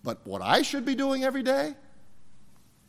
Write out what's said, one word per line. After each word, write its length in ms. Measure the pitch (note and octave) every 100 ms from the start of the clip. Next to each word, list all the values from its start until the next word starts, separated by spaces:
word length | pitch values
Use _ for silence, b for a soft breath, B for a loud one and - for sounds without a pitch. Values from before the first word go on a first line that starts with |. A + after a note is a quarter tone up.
But 240 | A#2 A2 G#2
what 160 | F#2+
I 200 | F#2 G3
should 220 | D#4 C#4
be 120 | B3 C4
doing 260 | C4+ C4+
every 220 | C4 C4+
day 300 | B3+ C4+ D4+ C#4 - - - - - - - - - -